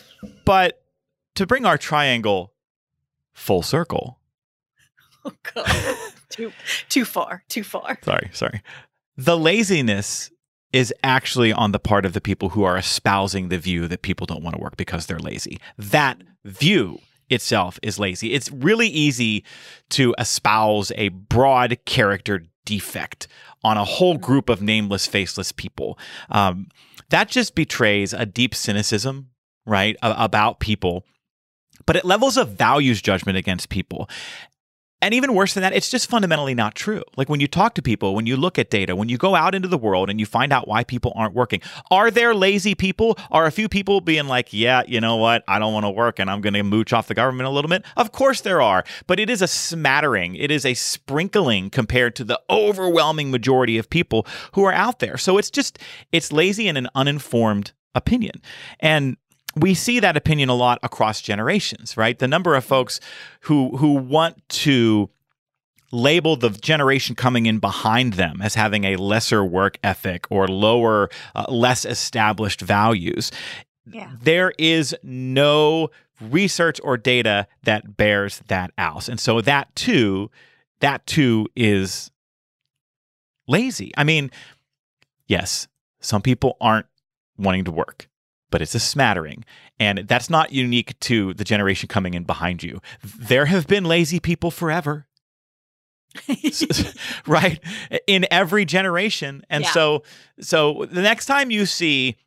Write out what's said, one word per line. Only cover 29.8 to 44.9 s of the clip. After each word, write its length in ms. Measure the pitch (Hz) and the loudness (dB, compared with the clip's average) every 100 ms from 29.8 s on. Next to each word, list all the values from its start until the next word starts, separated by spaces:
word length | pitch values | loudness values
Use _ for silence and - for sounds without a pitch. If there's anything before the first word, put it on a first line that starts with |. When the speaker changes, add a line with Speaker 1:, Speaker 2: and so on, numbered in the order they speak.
| 101 110 | 0 -2
Speaker 1:
a-, 220 | 117 110 110 | -4 0 0
about 340 | 107 107 110 | 2 0 0
people. 460 | - 107 92 87 - _ _ _ _ _ _ _ - | -4 -2 -2 -6 -12 _ _ _ _ _ _ _ -2
But 100 | 160 | 0
it 100 | 180 | 2
levels 320 | 202 269 247 | 2 4 2
a 80 | 151 | -2
values 560 | 95 113 139 135 107 | 2 2 4 2 2
judgment 360 | - 95 98 92 | 0 0 0 -2
against 320 | 90 90 - | -2 -6 -4
people. 400 | 98 - 82 - - - - - _ _ _ _ _ | -6 -6 -8 -10 -12 -16 -18 -20 _ _ _ _ _
And 120 | 190 | 0
even 200 | 240 269 | 2 2
worse 200 | 202 196 | 2 2
than 80 | - | 2
that, 100 | 185 | 0
it's 180 | 190 - | 0 0
just 200 | 247 - | -4 0
fundamentally 440 | 240 190 156 139 | 0 2 0 0
not 220 | 123 107 - | 0 -2 -2
true. 280 | - 214 - - | -6 -6 -8 -6
Like, 140 | 131 | -2
when 100 | 147 | 0
you 80 | 139 | 0
talk 260 | 170 220 - | 2 0 0
to 60 | |
people, 340 | 131 107 101 98 | -2 0 0 0
when 100 | 113 | 0
you 80 | 131 | 0
look 240 | 175 180 | 0 0
at 100 | 117 | 0
data, 280 | 110 95 90 | 0 0 -2
when 100 | 110 | -4
you 100 | 123 | 0
go 160 | 185 | 2
out 220 | 180 165 190 | 4 2 0
into 140 | 185 | -2
the 80 | 170 | 0
world 320 | 110 92 95 | 2 2 0
and 100 | 107 | -2
you 60 | 104 | -2
find 260 | 117 139 | 0 2
out 160 | 135 107 | 2 2
why 160 | 107 | -2
people 300 | 120 123 120 - | -2 -4 -4 -2
aren't 180 | 110 | -4
working, 280 | 101 123 98 - - - | 0 -2 -2 -6 -18 2
are 220 | 185 226 | 4 4
there 240 | 220 233 214 | 4 2 4
lazy 400 | 185 202 196 190 | 2 2 0 0
people? 420 | 190 185 226 - - | -2 2 0 0 0
Are 140 | 156 160 | 2 2
a 60 | |
few 180 | 151 214 | 0 -2
people 320 | 202 196 202 | -2 2 0
being 260 | 175 156 143 | 2 0 2
like, 240 | 127 120 | -2 -2
"Yeah, 320 | 104 113 127 | 0 4 4
you 140 | - | 2